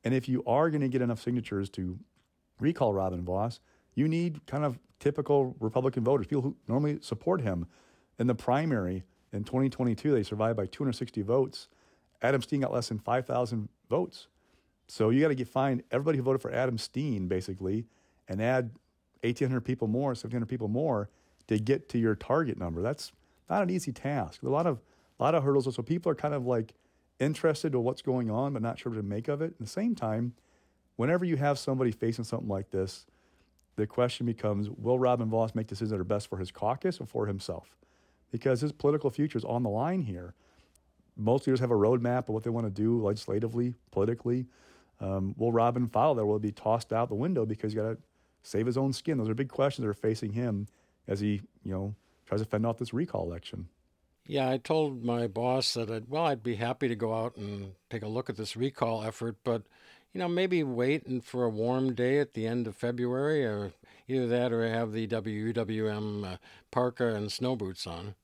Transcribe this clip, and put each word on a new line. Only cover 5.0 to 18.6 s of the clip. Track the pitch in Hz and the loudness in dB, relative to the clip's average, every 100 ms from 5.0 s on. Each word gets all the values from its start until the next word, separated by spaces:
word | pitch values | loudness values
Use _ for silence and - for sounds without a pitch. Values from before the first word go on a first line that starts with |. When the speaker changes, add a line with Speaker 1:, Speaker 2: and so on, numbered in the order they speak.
Speaker 1:
typical | 143 147 135 143 131 - | -2 0 2 2 2 -2
Republican | 113 127 131 127 | -2 2 0 2
voters, | 113 139 95 | 2 2 2
people | 143 | 0
who | 131 - - | 0 -6 -2
normally | 127 151 147 | 0 2 -2
support | - 110 - 185 | -6 -4 0 0
him. | 113 87 85 _ _ _ _ - | 0 -2 -6 _ _ _ _ -2
In | 120 | 0
the | 117 | 0
primary | - 131 165 120 90 92 - _ _ | 2 2 2 0 0 -4 -8 _ _
in | 101 | -8
twenty | 107 127 135 | -2 2 2
twenty-two, | - 123 107 151 | 2 0 2 2
they | 131 | 2
survived | 98 107 113 113 | 2 0 0 0
by | 95 | -2
two | - | -2
hundred | 139 | -2
sixty | - 123 110 | -2 -4 -4
votes. | 101 127 127 - - _ _ _ _ _ | 2 2 2 -4 -20 _ _ _ _ _
Adam | 120 135 | 2 2
Steen | - 143 | 0 0
got | 131 | 0
less | 123 113 | 0 -2
than | 107 | -4
five | - 127 | 0 0
thousand | 127 123 120 117 104 _ _ | 0 0 0 -2 -6 _ _
votes. | 143 175 - - _ _ _ _ _ _ | -2 -2 -8 -20 _ _ _ _ _ _
So | - 110 | 0 4
you | 127 | 6
gotta | 156 | 4
get, | 135 117 | 2 -2
find | 131 135 123 - | 0 2 0 0
everybody | 123 147 143 | 0 2 2
who | |
voted | 127 135 | 2 0
for | - | 0
Adam | 127 127 113 | 0 0 -2
Steen, | - 131 151 107 90 | -4 -4 -2 -2 0
basically, | 92 92 92 95 107 113 _ _ _ - | -2 -2 -6 -2 -2 -4 _ _ _ -8
and | 95 | -2
add | 113 131 | 2 2